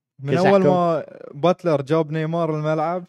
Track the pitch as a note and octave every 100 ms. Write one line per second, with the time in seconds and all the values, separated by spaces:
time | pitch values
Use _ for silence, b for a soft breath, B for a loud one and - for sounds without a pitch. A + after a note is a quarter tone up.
0 | _ - C#3 D#3+ G3 G3 F#3 F3+ E3+ D#3+
1 | - - - C#3+ E3+ F3+ F3 C#3 C3 D#3+
2 | D3+ D#3+ D#3 E3+ D#3+ D#3 D3+ D#3 D#3+ F3+